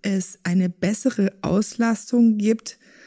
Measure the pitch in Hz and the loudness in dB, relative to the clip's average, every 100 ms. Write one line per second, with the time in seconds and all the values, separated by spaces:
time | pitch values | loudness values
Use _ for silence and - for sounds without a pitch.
0 | 208 190 - - 180 185 185 - 185 220 | -4 -4 -4 -6 -2 0 0 -2 -2 0
1 | 262 226 196 - - 190 214 - 226 220 | -2 0 -2 -2 -2 0 -2 -2 -2 -2
2 | - 240 226 208 208 220 - - _ - | -2 2 4 4 0 0 -6 -18 _ -20